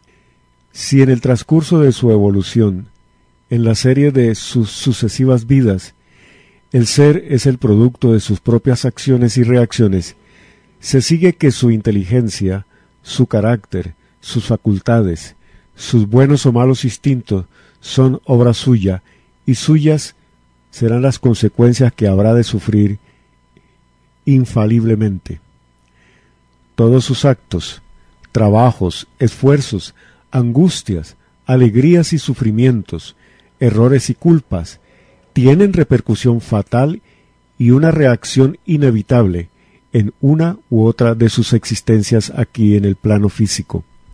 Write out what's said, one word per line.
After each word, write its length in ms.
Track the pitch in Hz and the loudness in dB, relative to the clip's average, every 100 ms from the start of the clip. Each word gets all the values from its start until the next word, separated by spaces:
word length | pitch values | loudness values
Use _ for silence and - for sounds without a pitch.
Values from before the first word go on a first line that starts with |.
| _ _ _ _ _ _ _ | _ _ _ _ _ _ _
Si 300 | - - 135 | -16 -2 2
en 80 | 131 | 4
el 100 | 123 | 2
transcurso 600 | 127 120 - 160 147 165 | 0 -4 0 -2 0 0
de 120 | 139 | 0
su 180 | 120 120 | 0 0
evolución, 760 | 107 101 98 92 117 104 92 101 _ _ _ _ _ _ | 2 2 0 -2 -2 -2 -2 -12 _ _ _ _ _ _
en 140 | 120 | -2
la 100 | 113 | -2
serie 360 | 110 127 131 143 | 0 0 2 2
de 240 | 131 117 | 2 0
sus 360 | 110 - 127 104 | -2 -4 -4 -4
sucesivas 760 | - 135 107 107 - 131 123 113 | -4 -6 -4 -4 -2 0 0 0
vidas, 480 | 135 117 95 - _ _ _ _ _ _ _ _ | 0 2 -2 -6 _ _ _ _ _ _ _ _
el 140 | 131 113 | -2 0
ser 380 | - 147 165 - | 4 4 2 -2
es 160 | 131 | -2
el 140 | 135 127 | 0 0
producto 560 | 120 104 123 123 123 | 2 2 2 0 0
de 60 | 110 | 0
sus 200 | - 101 | -2 -4
propias 460 | - 117 135 123 127 | -2 0 0 -2 -4
acciones 500 | - 139 127 120 127 | -6 -2 0 0 0
y 60 | |
reacciones, 720 | 117 123 117 - 107 95 - - _ _ _ _ _ _ | 2 2 0 0 0 0 -6 -14 _ _ _ _ _ _
se 220 | - 135 | -2 -2
sigue 320 | - 165 180 | 0 0 0
que 160 | - 151 | 2 -2
su 200 | - 120 | 0 0
inteligencia, 960 | 113 113 104 90 123 113 - 95 98 - _ _ _ | 0 -2 -4 -2 -2 -2 -4 -6 -6 -10 _ _ _
su 240 | - - 123 | -8 -2 0
carácter, 680 | 110 107 120 - 92 85 - _ _ | 0 0 -2 -6 -10 -10 -16 _ _
sus 260 | - 120 - | -10 -8 -4
facultades, 920 | 113 113 98 - 117 98 82 - - _ _ _ | -4 -2 -2 0 0 0 -4 -12 -20 _ _ _
sus 340 | - - 120 101 | -20 -2 -2 2
buenos 380 | 117 139 143 135 | 2 2 2 0
o 60 | |
malos 320 | 120 127 131 | 0 0 0
instintos 600 | 127 - 147 127 - 98 92 _ _ _ | -4 -4 -4 -4 -4 -6 -8 _ _ _
son 400 | - - 131 131 | -6 0 0 0
obra 300 | - 120 120 | 0 2 2
suya, 480 | 110 131 117 95 92 - _ _ _ - | 0 0 0 0 -4 -10 _ _ _ -6
y 80 | |
suyas 600 | 123 - 156 151 151 - - _ _ _ _ _ | -4 0 2 2 -2 -6 -18 _ _ _ _ _
serán 320 | - 113 120 | -4 -2 0
las 160 | 131 127 | 0 0
consecuencias 760 | 123 110 107 - 120 120 123 | 0 0 -2 2 2 2 0
que 160 | - 104 | 0 0
habrá 260 | 95 107 | 2 2
de 100 | 120 | 0
sufrir 540 | 110 104 - 107 104 101 _ _ _ _ _ _ _ _ _ _ _ _ | 0 -4 -2 0 0 -4 _ _ _ _ _ _ _ _ _ _ _ _
infaliblemente. 1160 | - 135 120 120 107 117 113 107 107 95 - 80 _ _ _ _ _ _ _ _ _ _ _ _ _ | 0 0 0 -2 0 0 0 0 -2 -4 -10 -18 _ _ _ _ _ _ _ _ _ _ _ _ _
Todos 300 | - 117 127 | 0 2 2
sus 200 | - 123 | 0 0
actos, 580 | 143 127 _ 87 - - - - _ _ _ | 0 -2 _ -8 -8 -16 -20 -20 _ _ _
trabajos, 760 | - 104 107 123 - 90 - - - | 0 2 2 2 0 -6 -6 -16 -4
esfuerzos, 760 | 123 - 135 143 - 98 - _ _ _ _ | -4 0 0 0 -2 -10 -10 _ _ _ _
angustias, 840 | 131 120 123 185 - - 87 76 _ _ _ - | -4 0 0 0 -2 -6 -8 -10 _ _ _ -2
alegrías 680 | 127 123 110 147 175 156 | 2 4 4 4 2 0
y 60 | 151 | -4
sufrimientos, 1000 | - 120 113 107 131 117 - 82 - - _ _ _ _ | -4 -4 -2 0 0 0 -4 -12 -14 -20 _ _ _ _
errores 520 | 120 104 123 135 - | -2 2 2 2 -2
y 40 | |
culpas, 640 | - 170 165 - 90 82 - _ _ _ _ _ | -2 2 0 0 -8 -8 -16 _ _ _ _ _
tienen 400 | - 127 160 202 | 0 2 4 2
repercusión 680 | 175 143 101 - 107 123 117 | 0 0 0 -2 -2 0 -2
fatal 600 | - 107 - 120 143 202 - _ _ _ _ - | -2 -6 -2 -2 -2 -4 -14 _ _ _ _ -2
y 120 | 120 | 2
una 200 | 131 165 | 4 2
reacción 680 | 156 135 120 - 131 135 - - | 2 2 0 -2 0 0 -2 -4
inevitable 840 | 156 139 110 - 123 101 87 85 _ _ _ _ | 0 0 0 0 0 2 -2 -8 _ _ _ _
en 200 | 117 104 - | -2 -2 -2
una 380 | 139 156 165 - _ | 0 0 -2 -4 _
u 140 | 113 | 0
otra 300 | 110 - 120 | 0 2 0
de 140 | 113 117 | 0 0
sus 240 | - 107 | 0 -2
existencias 800 | 117 - 107 - 110 101 117 - - | -2 -2 -6 0 0 0 -2 -2 -6
aquí 400 | 110 - 104 104 | -6 0 2 2
en 80 | |
el 120 | 101 95 | 0 0
plano 320 | 107 104 104 | 0 0 0
físico. 560 | - 104 - - 82 - _ - | -2 -4 -4 -8 -10 -12 _ -20